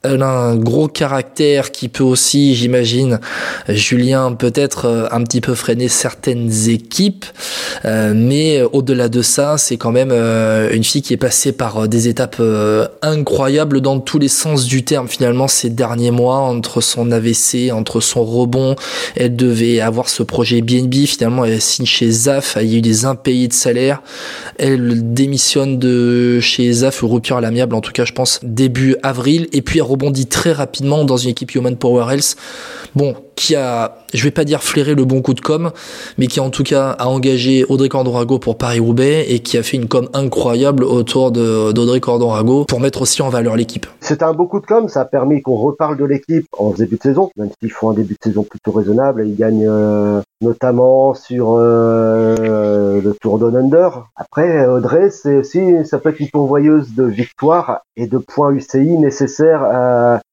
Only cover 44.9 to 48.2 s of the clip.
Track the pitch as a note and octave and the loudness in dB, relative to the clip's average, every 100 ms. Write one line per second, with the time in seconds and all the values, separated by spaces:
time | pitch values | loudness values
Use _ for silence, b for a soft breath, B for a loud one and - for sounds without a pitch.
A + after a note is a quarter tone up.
44.9 | C#3 B2+ C#3 C3 D3 C3+ A#2 C3+ C#3+ D#3 | -4 -2 0 0 0 0 0 0 -2 -4
45.9 | C#3 C#3 C#3 - D#3+ D#3+ - G#2 F#2+ A2+ | -2 -2 -2 0 -2 -2 -2 -2 0 -2
46.9 | A2+ C3+ C#3 C3 - G#2 - A2+ - A2 | 0 0 0 0 -4 -8 -6 -10 -4 -2
47.9 | G#2 F#2+ G2+ | 0 -2 -4